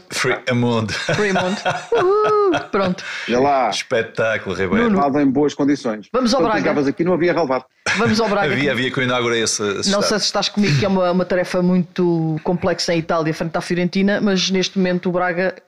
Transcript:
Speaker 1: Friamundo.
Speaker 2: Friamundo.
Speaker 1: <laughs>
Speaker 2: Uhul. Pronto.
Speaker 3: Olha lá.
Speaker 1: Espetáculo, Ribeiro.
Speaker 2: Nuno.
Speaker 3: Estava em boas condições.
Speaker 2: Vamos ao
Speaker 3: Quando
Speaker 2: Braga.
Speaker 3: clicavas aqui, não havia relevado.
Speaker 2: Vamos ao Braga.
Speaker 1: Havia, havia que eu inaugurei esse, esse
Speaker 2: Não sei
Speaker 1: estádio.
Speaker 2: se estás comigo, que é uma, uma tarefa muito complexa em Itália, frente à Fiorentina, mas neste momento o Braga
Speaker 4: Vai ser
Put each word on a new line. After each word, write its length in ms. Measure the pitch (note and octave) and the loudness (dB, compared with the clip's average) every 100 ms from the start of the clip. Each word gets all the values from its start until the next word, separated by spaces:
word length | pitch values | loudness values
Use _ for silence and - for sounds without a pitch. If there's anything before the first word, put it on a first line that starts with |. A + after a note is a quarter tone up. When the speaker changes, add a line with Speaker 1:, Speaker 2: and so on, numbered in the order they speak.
| - | -8
Speaker 1:
Friamundo. 800 | - C3 B2 - B2 A#2+ A2+ G#2+ | -4 -2 -2 -2 0 0 0 -2
Speaker 2:
Friamundo. 640 | - - E3+ G#3 F#3 F3+ G#3 - - | -4 -4 -2 0 0 -2 -2 -4 -4
Speaker 1:
<laughs> 160 | - | -2
Speaker 2:
Uhul. 680 | A4+ F4+ G#4 G#4+ G#4 G4+ D#4+ - | 0 2 2 2 2 2 0 -2
Pronto. 320 | G#3 F#3+ F3+ - - - | -2 -2 -2 -8 -10 -2
Speaker 3:
Olha 100 | A#2+ | 0
lá. 320 | C#3 C#3 A#2 | 2 2 0
Speaker 1:
Espetáculo, 840 | F#2 - A#2 A2 - A2+ G#2+ G2+ | -2 -2 -2 -2 -2 -2 -2 -4
Ribeiro. 320 | F2 F#2+ G#3+ | -4 0 2
Speaker 2:
Nuno. 120 | A#3 F#3+ | 2 2
Speaker 3:
Estava 240 | F3 C#3 | 2 2
em 40 | C#3+ | 2
boas 240 | C3 D3 | 2 0
condições. 540 | - C#3+ C#3+ B2 G#2+ G2+ | 0 0 0 -2 -6 -4
Speaker 2:
Vamos 220 | A#3+ B3 | -2 2
ao 60 | C4 | 2
Speaker 3:
Quando 60 | A#3 | 2
Speaker 2:
Braga. 120 | G#3 | 2
Speaker 3:
clicavas 240 | E3 D3 C#3 | 0 0 0
aqui, 160 | C#3 | 0
não 80 | E3+ | 0
havia 200 | E3+ F3 | 2 2
relevado. 320 | E3 D3+ C3 - _ - F3+ | 2 0 -2 -6 _ -6 -2
Speaker 2:
Vamos 220 | A3+ A3 | 0 2
ao 80 | A3 | 2
Braga. 240 | G3+ D#3+ | 0 0
Speaker 1:
Havia, 200 | B2 C#3+ | 0 0
havia 180 | A#2+ B2+ | 0 -2
que 80 | C3 | 0
eu 60 | |
inaugurei 360 | B2+ B2 A#2+ A#2 | 0 0 0 0
esse, 200 | G#2+ - | 0 0
esse 280 | G#2 G2 G3 | -2 -2 0
Speaker 2:
Não 80 | G3+ | 0
sei 140 | - G#3 | 0 0
Speaker 1:
estádio. 20 | |
Speaker 2:
se 60 | - | 0
estás 220 | G#3 F#3+ | -2 -2
comigo, 280 | - G#3 C#3+ | 0 2 2
que 80 | |
é 40 | G3+ | 2
uma, 240 | F#3+ F3+ | 2 2
uma 120 | F3+ | 2
tarefa 380 | F3+ F3+ F3 F#3 | 0 0 0 0
muito 760 | F3+ F#3 F3 - F3 E3+ D#3+ D#3 | 2 2 0 0 0 2 0 -2
complexa 500 | - F3+ F#3 E3+ - | -2 -2 0 -2 0
em 60 | E3+ | -2
Itália, 340 | D#3+ E3+ D#3 | 0 0 0
frente 240 | D#3 E3+ F3+ | -2 -4 -4
à 40 | |
Fiorentina, 600 | - F3 F3+ F#3+ G3 G3+ | -2 -2 0 2 2 2
mas 300 | G#3 F#3+ F3 | 2 0 0
neste 260 | F#3+ F3+ G3 | 0 0 0
momento 320 | F3+ F3+ F#3 | 0 0 0
o 40 | |
Braga 300 | F3+ F3+ E3+ | 0 0 0
Speaker 4:
Vai 100 | F#3 | -2
ser 80 | - | -4